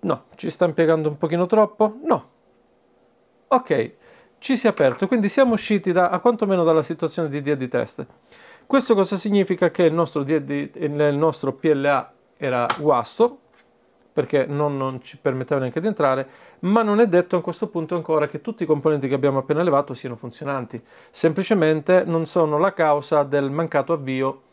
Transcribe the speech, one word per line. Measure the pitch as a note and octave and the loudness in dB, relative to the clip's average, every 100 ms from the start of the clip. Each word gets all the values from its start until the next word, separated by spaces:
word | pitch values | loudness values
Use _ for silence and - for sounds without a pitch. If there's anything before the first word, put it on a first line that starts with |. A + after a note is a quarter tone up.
No, | F3+ C#3+ _ _ | -4 -4 _ _
ci | - | -10
sta | - F3 | -2 -2
impiegando | D3+ D#3+ D#3+ D#3 | 2 2 2 0
un | D3 | -4
pochino | E3 E3+ F3+ | -4 -2 2
troppo? | A3 G#3+ - G#3+ A3 | 2 2 2 -2 -2
No. | D#4+ G#3+ - _ _ _ _ _ _ _ _ _ _ _ _ | -2 -2 -2 _ _ _ _ _ _ _ _ _ _ _ _
Ok, | B3+ B3+ C#3+ A2+ - _ - _ _ | -2 2 0 0 -6 _ -20 _ _
ci | - C4 | -2 0
si | A3+ | 2
è | |
aperto, | G3 C#3 A#2+ G3 | 4 2 2 0
quindi | B3 G3+ | 0 0
siamo | - C4 | 2 2
usciti | A3 - G#3 F#3+ | 2 0 0 2
da, | F3 F3 | 2 2
a | F3+ | 2
quantomeno | A#3+ A#3 G3+ F#3+ E3 | 0 0 0 2 4
dalla | D#3+ | 2
situazione | D3 E3 D#3+ - D#3+ | 2 -4 -4 -4 -4
di | C#3+ | -4
D | C#3 | -2
A | D3 | -2
D | B2+ | -2
test. | B2 A#2 - - _ _ - - - _ | -4 -4 -8 -16 _ _ -20 -20 -20 _
Questo | C#4 C4 A3 | 0 2 2
cosa | F#3 G3 | 2 -2
significa? | G#3+ G3+ F#3+ F3 F3 | 0 0 2 2 0
Che | - | 4
il | E3+ | 2
nostro | E3 E3 D#3 | 2 -2 -2
D | C3+ | 0
A | D#3 | -2
D, | C#3 C#3+ C#3+ | -2 -6 -6
il | - D3+ D3 D3 C#3+ | -6 -6 0 0 2
nostro | D#3+ D3 C3+ | 0 0 -6
P | C3+ E3 | -2 0
L | C#3+ C#3+ | 2 2
A | C#3 - _ _ _ | 0 -2 _ _ _
era | C#3 B2 A#2+ - | -4 -2 -2 -2
guasto, | D3 B2+ A2+ - A#3 C#4 _ _ _ _ _ _ _ | 0 0 0 0 0 0 _ _ _ _ _ _ _
perché | - B2+ C#3+ C3 | -4 0 0 0
non, | C#3+ D3 C#3 | -2 -2 -2
non | C3 C3 | -6 -8
ci | - - | -14 -8
permetteva | D3 C3 B2+ C#3+ | -4 -4 -2 -2
neanche | B2+ C#3+ | -2 -4
di | F#3+ | -4
entrare, | G#3 C#3+ C3 C3+ - - _ | 0 0 0 -4 -14 -20 _
ma | F3 G#3+ | 0 0
non | A3 G#3 | 2 2
è | A#3 | 4
detto | F3 F3 F3+ | 2 2 -2
a | |
questo | D#3+ E3+ G#3 | -4 -8 -6
punto | E3 D#3 F3 | -6 -6 -6
ancora | D#3+ D#3+ D3 | -2 -2 -2
che | D3+ | -6
tutti | F#3 A3 | -10 -8
i | D#3 | -2
componenti | D3+ D#3 D3+ C3+ | 0 2 0 -2
che | |
abbiamo | C3+ C#3 C3+ | 0 0 -2
appena | C3 D3+ | -2 -2
levato | F3 C#3+ C#3+ | 2 2 0
siano | B2+ C3 A#2+ | -8 -12 -12
funzionanti. | B2 - C#3+ C3+ A#2 A#2 _ - - | -14 -12 -8 -8 -8 -14 _ -20 -20
Semplicemente | - D#3+ D#3 F#3 G#3+ D#3 D#3 D3 F#3 | -2 -2 0 0 2 2 0 2 2
non | - E3 D#3+ | 2 -2 -2
sono | F3+ D#3+ D3+ | 0 0 2
la | F#3+ | 0
causa | - D#3+ D3 C#3+ D3+ | 0 2 2 2 0
del | C#3+ C#3+ C#3 | 2 0 -2
mancato | C#3+ E3 D3 C3 | -4 -2 -2 -2
avvio | D3 C3+ C3 C3+ C3+ _ | -4 -4 -4 -4 -6 _